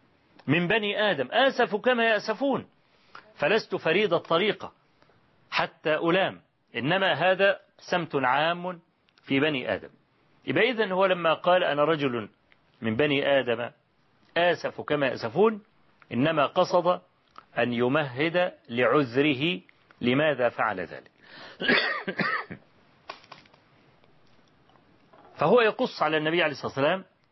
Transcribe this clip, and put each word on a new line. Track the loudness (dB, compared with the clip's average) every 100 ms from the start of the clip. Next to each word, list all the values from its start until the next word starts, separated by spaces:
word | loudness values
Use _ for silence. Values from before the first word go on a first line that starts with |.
| _ _ _ -10 -2
من | 0 2
بني | 0 -2 -2 0
آدم، | 0 -2
آسف | 2 2 2 0 0
كما | 0 2
يأسفون، | 2 0 -2 -2 -2 -2 -6 _ _ _ _ -20 -20 -4
فلست | 0 0 -2 -4
فريد | 0 0 2
الطريقة | 0 0 0 0 -4 -10 -18 _ _ _ _ _ _ _
حتى | -4 -4 -4 -2 0
ألام، | 2 2 0 -4 _ _ _ -4
إنما | 0 2 2
هذا | 2 2 4 2 0 -8 _ -4
سمت | -4 -2 -2
عام | 0 2 0 -2 -8 -12 _ _ _ _
في | -2 0
بني | 0 -2 -4
آدم". | -6 -6 -20 _ _ _ _ -4
يبقى | 0 0
إذن | 0 -2
هو | 0 2
لما | 2 0
قال: | 0 2 2
"أنا | 2 0
رجل | 0 0 -2 -4 -8 _ _ _ _ _
من | -4 0
بني | 0 0 2 2
آدم | 0 -4 -6 -14 _ _ _ _ _ 0
آسف | 0 0 -4 -8
كما | -4 -2 -2
يأسفون"، | -2 -4 2 2 0 -8 _ _ _ -8
إنما | -2 0 2 2
قصد | 2 2 2 2 -2 -6 _ _ -20 -10 -4
أن | -2
يمهد | 0 2 0 -2 -4 -2 0 -2 -4 -8
لعذره | 0 2 2 2 2 2 0 -2 -4 -10 _ _ _
لماذا | 0 2 2 2 0
فعل | 0 -2 -4
ذلك؟ | -8 -12 -18 _ -20 -20 -20 -8
<coughs> | -2 0 0 -4 -6 -6 -4 -6 -8 -16 _ _ _ _ -20 -20 -20 -20 -20 _ _ _ _ _ _ _ _ _ _ _ _ _ _ _ _ -20 -20 -2
فهو | 4 4
يقص | 4 2 -4 -2
على | 0 0
النبي | 0 0
عليه | 0
الصلاة | -2 -6
والسلام | 0 0 0 -6 _ _